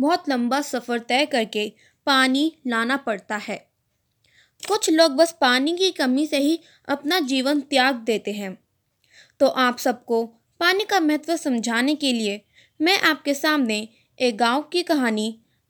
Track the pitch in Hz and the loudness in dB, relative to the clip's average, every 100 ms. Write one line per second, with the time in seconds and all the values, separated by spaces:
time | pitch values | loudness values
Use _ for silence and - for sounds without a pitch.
0 | 277 359 302 247 240 269 285 247 - 240 | 0 0 -2 -2 0 -2 -2 -6 -4 -6
1 | 233 247 302 247 220 214 214 - _ _ | 0 0 2 0 -2 -4 -6 -10 _ _
2 | 294 262 262 269 320 - 254 226 233 269 | 0 2 4 2 0 -2 -4 -2 -2 -2
3 | 254 202 - 214 214 202 - _ _ _ | -4 -6 -6 -8 -8 -10 -12 _ _ _
4 | _ _ _ _ _ _ - 415 392 320 | _ _ _ _ _ _ -4 -2 2 4
5 | 330 269 330 - 254 247 285 349 381 - | 4 4 2 2 2 2 0 0 -2 0
6 | 262 262 302 285 285 330 - _ - 277 | 0 0 0 0 0 0 -6 _ -6 -4
7 | 285 359 262 269 254 294 - 269 262 240 | -2 -2 0 -2 0 -2 0 2 2 0
8 | 226 208 202 208 190 185 _ _ _ _ | -2 -4 -4 -8 -10 -12 _ _ _ _
9 | _ - _ - 269 - 247 240 269 240 | _ -20 _ 0 0 2 0 0 -4 -4
10 | - 226 226 - _ - 349 381 415 392 | -2 -2 -2 -10 _ -2 0 0 0 0
11 | 311 302 302 330 294 240 233 233 262 302 | 2 0 -2 -4 -2 -2 -2 0 0 0
12 | 277 233 214 208 - _ _ - 311 392 | -2 -2 -4 -6 -12 _ _ -2 0 2
13 | 339 302 285 277 311 302 233 214 220 _ | 2 0 -2 -2 0 0 0 -2 -6 _
14 | _ - 254 214 233 262 294 349 339 302 | _ -4 -2 0 0 0 -2 -4 0 0
15 | 240 214 220 220 _ _ | 0 0 -4 -8 _ _